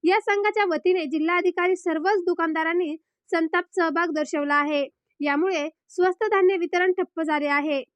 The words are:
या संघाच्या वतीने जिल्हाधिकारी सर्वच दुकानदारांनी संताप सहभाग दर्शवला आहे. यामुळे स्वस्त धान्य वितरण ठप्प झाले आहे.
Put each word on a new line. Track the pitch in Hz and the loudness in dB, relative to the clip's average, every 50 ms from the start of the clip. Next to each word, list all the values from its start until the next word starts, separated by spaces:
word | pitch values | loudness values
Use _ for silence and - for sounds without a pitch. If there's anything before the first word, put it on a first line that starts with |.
| - | 2
या | 311 370 440 | 2 0 2
संघाच्या | 415 - 403 403 403 415 - 440 403 | 2 2 2 2 2 0 2 2 0
वतीने | 370 330 302 311 359 370 370 320 | 0 0 0 2 2 2 2 0
जिल्हाधिकारी | 285 262 320 311 320 349 359 349 370 349 - 349 359 370 | -2 -2 -2 0 0 0 2 0 0 0 0 0 0 0
सर्वच | 359 - 359 320 320 302 370 427 403 349 | 0 0 -2 -2 0 0 0 0 0 0
दुकानदारांनी | 359 349 339 330 320 311 320 320 320 339 349 359 302 302 320 _ _ _ _ _ _ | -2 -2 0 0 -2 -2 -2 -2 -2 0 -2 -2 -2 -6 -10 _ _ _ _ _ _
संताप | - 330 330 320 349 359 359 _ _ | -2 0 0 0 0 -2 -4 _ _
सहभाग | - 349 330 294 330 339 349 | -2 0 0 0 0 -2 -2
दर्शवला | 302 302 302 294 - 311 285 285 294 | -2 -4 -4 -2 -2 -4 -2 0 0
आहे. | 285 294 294 302 285 285 - _ _ _ _ _ _ | 0 0 0 0 -2 -2 -4 _ _ _ _ _ _
यामुळे | 285 294 285 285 330 381 381 320 285 311 - _ _ _ | -4 -2 0 0 0 0 -2 -2 -4 -6 -10 _ _ _
स्वस्त | - - 359 370 370 _ 453 | -2 0 2 2 2 _ -2
धान्य | 427 427 392 381 370 392 370 | 0 2 4 4 4 2 2
वितरण | 339 - - 349 359 370 | -2 -2 0 0 2 2
ठप्प | 359 370 359 - _ - | 0 0 -2 -6 _ -6
झाले | 330 311 302 294 294 294 | -4 -2 -2 -2 0 0
आहे. | 285 285 277 311 294 277 254 _ _ | 0 0 0 0 -2 -4 -4 _ _